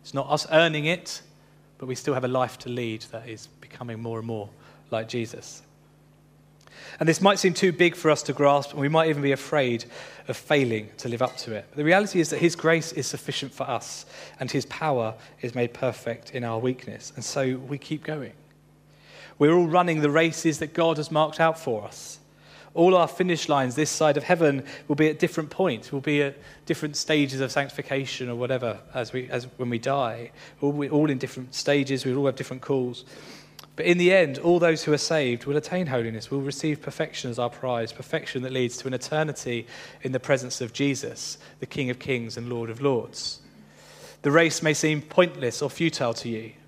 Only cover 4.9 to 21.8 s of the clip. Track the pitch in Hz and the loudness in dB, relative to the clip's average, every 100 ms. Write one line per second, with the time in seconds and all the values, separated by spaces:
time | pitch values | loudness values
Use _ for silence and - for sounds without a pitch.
4.9 | 110 113 123 113 - - - _ _ _ | -6 -4 -6 -6 -10 -16 -20 _ _ _
5.9 | _ _ _ _ _ _ _ - - - | _ _ _ _ _ _ _ -20 -20 -20
6.9 | - 160 156 196 196 185 - 190 156 175 | 0 2 6 4 6 2 4 0 4 2
7.9 | 165 160 147 - 139 143 143 139 147 139 | 4 2 4 0 4 4 4 0 -2 2
8.9 | 160 160 147 139 135 - 156 127 120 - | 4 4 2 2 0 0 0 2 0 -6
9.9 | - - - - 120 - 147 127 110 104 | -16 -18 -16 -10 -10 2 2 4 0 -6
10.9 | - 123 117 123 - - 104 - 147 151 | -10 -8 -2 -2 -2 -10 -10 -8 -2 4
11.9 | 185 208 185 151 - 165 160 160 165 156 | 4 4 0 0 2 2 4 2 2 0
12.9 | 156 131 131 - - 135 - 131 117 - | -6 -6 -6 -6 -8 -8 -8 -4 -4 -6
13.9 | - - - - - 127 143 - - 160 | -16 -16 -18 -18 -10 -4 -4 -4 -4 0
14.9 | 131 110 113 - - 123 123 120 - 131 | 0 -2 -6 -18 -10 -8 -2 -4 -2 -4
15.9 | - - 117 - 127 117 113 127 127 - | -4 -8 -8 -10 -8 -4 -2 -2 -2 -10
16.9 | 107 - - 120 143 131 127 131 143 - | -14 -14 -12 -6 -2 -2 -2 -6 -10 -8
17.9 | 156 - 156 110 - _ _ _ _ _ | -8 -6 -8 -10 -16 _ _ _ _ _
18.9 | _ - - - - 147 175 170 180 175 | _ -20 -20 -20 4 6 6 6 4 4
19.9 | 156 147 151 165 160 165 139 151 - 165 | 4 4 6 4 2 0 0 -4 2 2
20.9 | 156 147 151 156 - 165 160 - 110 | 2 0 2 2 4 2 2 -4 -4